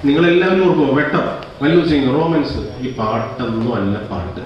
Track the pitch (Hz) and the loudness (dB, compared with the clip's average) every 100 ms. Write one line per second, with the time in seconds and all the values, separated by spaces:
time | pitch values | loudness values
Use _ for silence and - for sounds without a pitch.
0 | 143 151 170 175 185 196 180 156 139 143 | 2 4 4 4 4 4 4 4 2 2
1 | 151 180 - - - - 143 170 156 147 | 0 0 -2 -6 -12 -2 2 4 4 2
2 | 131 143 165 156 139 - - 131 127 120 | 2 2 2 0 0 -4 -8 -8 -8 -4
3 | 110 113 113 - 117 113 117 107 98 104 | -4 -2 -4 -6 -4 -2 -2 -2 -2 -4
4 | - 95 85 - | -6 -8 -8 -10